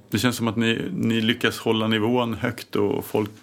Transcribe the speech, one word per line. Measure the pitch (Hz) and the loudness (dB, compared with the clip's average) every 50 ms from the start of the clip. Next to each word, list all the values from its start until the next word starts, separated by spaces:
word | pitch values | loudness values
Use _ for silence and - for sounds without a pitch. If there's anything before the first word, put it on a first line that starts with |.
| - - | -8 -4
det | - 107 | 0 2
känns | 110 127 117 | 2 2 0
som | 120 117 117 | 0 -2 -2
att | 107 | 0
ni, | 113 117 113 113 - - 98 92 | 2 2 2 0 0 -2 -4 -4
ni | - 117 113 113 113 | -2 0 0 0 2
lyckas | 110 113 117 - - 113 104 - | 2 0 0 2 0 -2 -2 0
hålla | - 120 113 110 110 110 | 0 0 2 2 2 2
nivån | 110 110 104 113 123 123 120 117 113 | 2 2 2 2 2 2 0 -2 -2
högt | - 120 120 113 - - - - | -2 -4 -4 -4 -6 -8 -4 -2
och | 104 104 101 - - - | 0 0 0 0 -2 -4
folk, | - - 107 107 107 107 - | -2 -2 -2 -2 -4 -6 -14